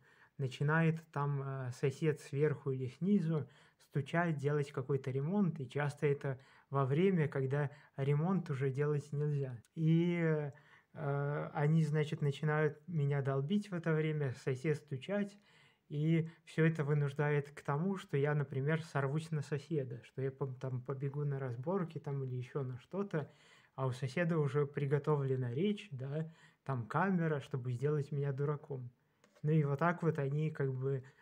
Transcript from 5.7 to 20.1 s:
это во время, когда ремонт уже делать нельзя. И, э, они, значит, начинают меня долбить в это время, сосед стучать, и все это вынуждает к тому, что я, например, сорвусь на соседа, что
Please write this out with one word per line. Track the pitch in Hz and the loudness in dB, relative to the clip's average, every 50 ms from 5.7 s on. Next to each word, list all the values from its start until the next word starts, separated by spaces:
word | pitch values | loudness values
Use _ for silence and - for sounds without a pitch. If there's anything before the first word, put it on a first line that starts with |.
| - 139 147 143 139 - 160 | -4 -2 -2 -2 -2 0 2
это | 143 139 - - 139 127 - - - - - _ _ | 2 2 2 0 -4 -4 -4 -10 -18 -20 -20 _ _
во | 135 139 139 | 0 0 2
время, | 127 143 160 185 196 185 165 147 - | 4 4 4 4 4 4 4 2 2
когда | - 139 131 131 139 147 143 135 - - - - _ | 0 -2 0 0 0 0 0 -2 -4 -12 -20 -12 _
ремонт | 139 135 143 147 147 160 185 196 175 - - | -2 0 2 2 2 2 2 2 0 0 -2
уже | 139 123 139 135 | -2 0 0 0
делать | 123 139 147 147 151 143 143 - 147 | 2 0 0 0 0 -2 -2 -4 -4
нельзя. | 143 147 151 147 139 135 127 123 110 - _ _ | -2 0 0 0 0 -2 -4 -6 -10 -14 _ _
И, | 165 160 160 165 165 170 175 175 170 165 160 156 151 147 139 - - - - - - _ _ - | 2 4 6 6 6 4 2 2 2 2 2 2 0 0 -4 -8 -12 -20 -20 -20 -20 _ _ -12
э, | 160 147 143 143 143 143 143 147 156 156 - - | -6 -4 -2 -2 0 0 -2 -2 -4 -6 -4 -2
они, | 160 147 151 160 165 156 | 0 2 4 4 4 4
значит, | 147 151 156 147 151 156 - | 4 2 0 0 0 -2 0
начинают | 151 143 139 - 156 151 151 156 156 147 151 - - | 0 0 0 0 0 2 2 4 2 2 0 -4 -10
меня | - 175 151 143 143 143 143 123 | -4 -2 0 0 2 0 0 0
долбить | 139 135 135 139 147 208 208 208 - | 0 0 0 0 0 0 0 0 -2
в | 180 | -6
это | 170 165 170 156 | -2 0 2 2
время, | 156 156 156 151 151 143 131 117 | 2 2 0 0 0 -2 -2 -4
сосед | - - 143 131 127 - 156 147 | -4 -4 -4 -2 0 0 0 0
стучать, | 151 - - 135 127 - - 196 208 202 202 - - _ _ _ - - _ _ _ _ _ | -2 -4 -6 -8 -6 -4 -4 -2 -2 -2 -4 -6 -14 _ _ _ -20 -20 _ _ _ _ _
и | 151 147 151 160 165 160 165 165 - - _ | -4 0 2 4 4 4 2 0 -6 -14 _
все | - - 160 160 | -6 0 2 4
это | 165 160 160 139 | 4 4 2 0
вынуждает | 143 151 147 143 139 143 - 147 147 147 147 143 - | 0 2 2 2 0 0 0 0 2 2 0 0 -4
к | - - - | -12 -8 -4
тому, | - 139 151 175 196 190 | -2 -2 0 0 -2 -2
что | 190 - - - | -4 -4 -2 0
я, | 139 139 151 151 | 0 2 2 2
например, | 151 139 - - 131 135 147 160 160 - | 0 -2 -2 -4 -2 0 0 0 0 -2
сорвусь | - - 139 135 135 147 160 160 - | -2 -2 0 0 0 0 -2 -2 -2
на | 156 147 131 | -4 -4 -2
соседа, | - 151 135 - - 165 143 127 120 131 120 - | -4 -4 -6 -4 -2 -2 -2 -2 -4 -8 -12 -12
что | - | -12